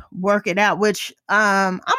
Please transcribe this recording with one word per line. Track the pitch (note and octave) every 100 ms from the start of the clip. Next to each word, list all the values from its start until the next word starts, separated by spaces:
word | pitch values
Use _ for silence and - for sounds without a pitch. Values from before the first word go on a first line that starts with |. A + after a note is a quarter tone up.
| -
work | F3 F#3+ G3+ G#3
it | F#3
out, | G#3 E3+
which, | G#3 F#3 - - -
um, | G3+ G#3 G3 F#3+ F#3
I'm | -